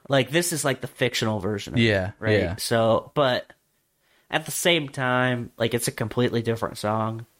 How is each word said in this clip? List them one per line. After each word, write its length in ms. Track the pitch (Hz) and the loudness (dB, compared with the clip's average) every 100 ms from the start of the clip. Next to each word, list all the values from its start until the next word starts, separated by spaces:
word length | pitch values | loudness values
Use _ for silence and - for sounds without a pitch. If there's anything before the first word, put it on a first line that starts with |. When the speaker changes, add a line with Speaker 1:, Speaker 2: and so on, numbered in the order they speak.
| - | 0
Speaker 1:
like, 220 | 139 127 | 0 2
this 240 | 156 175 | 0 0
is, 100 | 151 | -2
like, 180 | 139 127 | -2 -2
the 60 | - | -6
fictional 520 | - 123 - 113 107 | -2 -2 0 -2 0
version 340 | 95 101 - | -2 -4 -2
of 60 | 120 | 2
it, 40 | |
Speaker 2:
Yeah, 280 | 113 98 92 - | 4 2 0 -4
Speaker 1:
right? 200 | 110 107 | 0 2
Speaker 2:
yeah. 140 | 87 98 | 2 -4
Speaker 1:
So, 540 | - 117 113 113 - 151 | 0 2 4 2 0 0
but 360 | 135 120 - - _ _ _ _ _ _ _ | 2 0 -4 -18 _ _ _ _ _ _ _
at 160 | 160 160 | -4 -4
the 60 | |
same 360 | - 185 170 139 | -2 2 2 0
time, 600 | - 127 127 127 120 120 - | -4 0 2 2 0 -6 -4
like, 160 | 113 | -2
it's 140 | 120 - | 0 -2
a 40 | |
completely 520 | - 110 - 120 117 | -4 -4 0 0 0
different 340 | 113 113 104 - | -2 -2 -4 -4
song. 480 | 104 110 110 113 117 _ | -2 0 -2 -6 -12 _